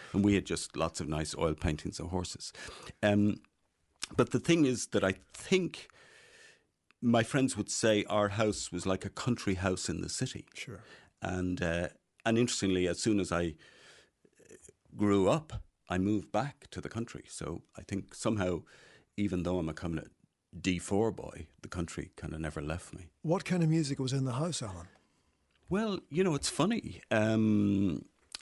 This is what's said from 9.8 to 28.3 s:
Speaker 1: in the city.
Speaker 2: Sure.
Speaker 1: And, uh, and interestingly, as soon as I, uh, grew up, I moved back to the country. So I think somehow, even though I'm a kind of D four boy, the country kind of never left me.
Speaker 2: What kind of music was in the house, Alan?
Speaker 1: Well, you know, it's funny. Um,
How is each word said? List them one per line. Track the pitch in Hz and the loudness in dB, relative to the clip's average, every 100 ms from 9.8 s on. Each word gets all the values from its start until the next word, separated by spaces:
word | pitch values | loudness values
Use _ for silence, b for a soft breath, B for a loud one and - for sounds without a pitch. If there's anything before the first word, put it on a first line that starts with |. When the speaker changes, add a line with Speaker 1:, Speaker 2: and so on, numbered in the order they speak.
| - | -2
Speaker 1:
in | 85 | -4
the | 85 | -4
city. | - - - - | -4 -6 -8 -14
Speaker 2:
Sure. | - - 98 - B B - | -16 -14 -16 -18 B B -8
Speaker 1:
And, | 92 92 90 87 | -6 -2 -2 -2
uh, | 85 85 87 - _ _ 117 | 0 0 -4 -8 _ _ 0
and | 113 | 2
interestingly, | 120 - 98 92 90 | 2 0 2 2 2
as | 87 | 0
soon | 117 101 | 2 2
as | 90 | 2
I, | 85 85 76 B B B B B _ _ _ - | 0 -2 -4 B B B B B _ _ _ -20
uh, | - - _ _ - | -20 -20 _ _ 0
grew | 104 101 95 | 4 6 6
up, | 156 156 - - _ - | 2 -2 -12 -12 _ -4
I | 90 | 0
moved | 98 104 - | 2 0 0
back | 104 139 - - | -2 -4 -8 -16
to | - | -12
the | - | -8
country. | 113 117 - - | -8 -8 -12 -14
So | - 73 85 - - | -10 -8 -8 -12 -18
I | |
think | - 98 - - | -6 -6 -6 -4
somehow, | 120 107 90 82 - B B B B - | -2 0 0 -2 -6 B B B B -4
even | 101 90 | -2 0
though | 87 90 | 0 0
I'm | 80 | -2
a | |
kind | 76 90 78 | -4 -4 -6
of | - _ _ _ _ 87 | -8 _ _ _ _ -4
D | 95 87 | -2 0
four | - 101 113 | 0 0 0
boy, | - - 82 82 _ | -2 -10 -12 -16 _
the | - | -10
country | 95 82 - - - | -6 -6 -8 -12 -10
kind | 78 | -10
of | 78 | -6
never | 78 73 | -6 -6
left | 73 85 - | -6 -6 -8
me. | - 87 _ | -18 -18 _
Speaker 2:
What | 151 190 - | -2 -2 0
kind | 180 | 0
of | 160 | 2
music | 165 139 139 | 2 0 -2
was | 127 | -2
in | 139 131 | -2 -2
the | |
house, | 120 170 - | -2 -4 -4
Alan? | 110 90 87 _ _ _ _ _ _ _ - | -8 -10 -16 _ _ _ _ _ _ _ -4
Speaker 1:
Well, | 190 220 196 - | -2 0 -4 -2
you | 156 | 2
know, | 190 | 2
it's | 143 - | 2 0
funny. | - 180 233 - - - | 2 2 0 -4 -8 2
Um, | 113 110 110 110 104 101 98 98 69 - _ _ | 4 6 6 6 6 4 4 2 0 -6 _ _